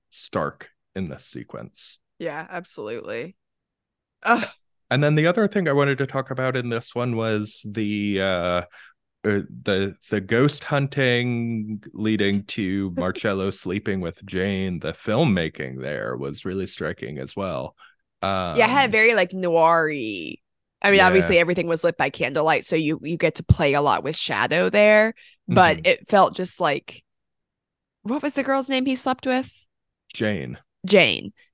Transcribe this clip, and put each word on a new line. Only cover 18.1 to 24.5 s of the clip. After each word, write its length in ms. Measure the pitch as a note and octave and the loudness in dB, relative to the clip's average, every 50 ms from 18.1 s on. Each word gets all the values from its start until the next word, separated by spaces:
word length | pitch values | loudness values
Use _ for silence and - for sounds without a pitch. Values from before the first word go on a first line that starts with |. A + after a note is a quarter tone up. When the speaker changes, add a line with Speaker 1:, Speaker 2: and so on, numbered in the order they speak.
| _ - | _ -6
Speaker 2:
Yeah, 320 | - G2 G2 F#2+ F#2 F2 D#2+ | -4 -2 -2 -2 -2 -2 0
it 140 | A#3 A3 A3 | 0 2 2
had 160 | B3+ C#4+ C4+ | 2 2 2
Speaker 1:
Um, 60 | A#3 | 2
Speaker 2:
very, 220 | G3+ A3 A3 A#3 A#3 | 2 2 4 4 4
like, 180 | G3+ F3+ F3+ F#3+ | 2 0 0 -2
noir-y. 1040 | F#3+ F#3 F3 E3 E3+ D#3+ E3 E3+ E3 D#3+ D#3 D3+ C#3 A#2 A2 G2+ F2+ D#2+ - - - _ _ _ _ _ _ _ - | -4 -2 2 4 4 6 6 4 4 2 0 -2 -4 -6 -6 -6 -6 -8 -10 -12 -14 _ _ _ _ _ _ _ -2
I 100 | - G3+ | 2 4
mean, 60 | G3 | 6
Speaker 1:
Yeah. 100 | G3 F#3 | 6 6
Speaker 2:
obviously 320 | F#3 F3+ F#3+ F3 F3 F#3+ E3 | 6 6 4 4 4 4 4
everything 280 | E3+ E3 F3 F3+ E3 | 4 2 0 -2 0
was 160 | E3 E3 D#3+ - | -2 0 0 0
lit 140 | E3+ D#3 | 0 0
by 120 | - C3+ C#3+ | 0 -2 -2
candlelight, 560 | - - C#3 B2 C#3+ D#3+ D3+ D#3+ D#3 C3 - | -2 -2 -4 -2 0 2 2 2 2 2 0
so 100 | - - | 0 0
you, 240 | D#3+ D#3+ D3 D#3+ - - | 0 0 0 -2 -2 -4
you 140 | D3+ F3 | -6 -4
get 180 | D#3 F3 D#3+ D#3 | 0 0 0 0
to 80 | - E3+ | 0 2
play 300 | - - - D#3+ C#3+ C#3 | 2 2 4 4 2 2
a 80 | C#3+ | 2
lot 220 | D3 C#3+ G2 E2 - | 2 2 2 0 0
with 120 | C3+ - | -4 -4
shadow 540 | - - - A#2 G2+ A2+ B2 | -4 -4 -4 -2 -2 -2 0